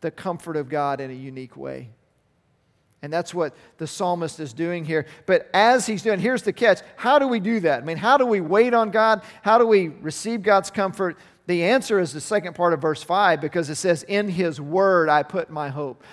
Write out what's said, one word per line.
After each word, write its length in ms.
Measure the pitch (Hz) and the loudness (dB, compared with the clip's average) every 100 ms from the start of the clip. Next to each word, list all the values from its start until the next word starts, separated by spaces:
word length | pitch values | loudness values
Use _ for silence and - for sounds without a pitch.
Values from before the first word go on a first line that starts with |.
the 80 | 165 | -12
comfort 460 | - 190 170 - 156 | -8 -8 -8 -8 -8
of 120 | 135 | -6
God 320 | 147 143 139 | -4 -4 -4
in 100 | 135 | -8
a 40 | |
unique 420 | 127 135 131 123 - | -12 -14 -14 -16 -14
way. 320 | 135 131 123 110 _ _ _ _ _ _ _ _ _ _ | -14 -12 -16 -20 _ _ _ _ _ _ _ _ _ _
And 100 | 143 | -8
that's 220 | 160 170 | -6 -4
what 220 | 175 156 - - - | -4 -4 -6 -20 -12
the 80 | 156 | -12
psalmist 520 | - 190 175 165 - | -4 -4 -2 -4 -8
is 140 | 151 | -12
doing 320 | 117 170 175 | -6 -6 -6
here. 220 | 160 160 143 - | -4 -4 -4 -8
But 240 | - 185 - | 0 0 2
as 320 | 185 220 254 233 | 2 4 4 0
he's 160 | 208 | -4
doing, 180 | 220 202 | -2 -2
here's 220 | 196 254 | 0 -2
the 100 | - | -4
catch. 280 | - 233 185 - - | 0 2 2 -2 -6
How 220 | 233 285 | 2 2
do 80 | 277 | 2
we 140 | 240 | 0
do 200 | 190 226 | -2 0
that? 220 | 170 135 | 0 0
I 40 | 147 | -2
mean, 100 | 160 | -4
how 220 | 208 269 | 2 4
do 80 | 254 | 4
we 160 | 208 | 0
wait 320 | 160 196 247 | 2 4 4
on 160 | 233 220 | 4 2
God? 320 | 202 220 214 - - | 2 4 2 -2 -6
How 160 | 196 226 | 2 4
do 100 | 233 | 6
we 220 | 214 170 | 4 2
receive 540 | 147 156 151 214 233 | -4 -10 -8 -6 -4
God's 280 | 190 202 180 | 2 2 2
comfort? 460 | - 196 156 185 160 - _ - | -2 -4 -2 -4 -6 -14 _ -4
The 160 | 175 | 0
answer 380 | 170 262 - 208 | 2 2 2 0
is 120 | 170 | 0
the 80 | 147 | -4
second 360 | - 208 180 160 | -4 -4 -4 0
part 160 | 175 | 0
of 80 | 165 | 2
verse 240 | 156 151 | 0 -4
five, 360 | - 180 202 160 | -2 2 4 2
because 300 | 151 175 151 | 0 -4 -4
it 60 | 156 | -2
says, 260 | 185 165 | 0 0
"In 260 | - 202 208 | -2 -2 -2
his 320 | 175 175 147 | -2 -2 -4
word 480 | 143 175 196 180 156 | -4 2 4 4 4
I 140 | 151 | 4
put 260 | 143 190 165 | 2 -4 -6
my 200 | 156 147 | -8 -8
hope." 340 | 135 147 120 - | -8 -10 -12 -18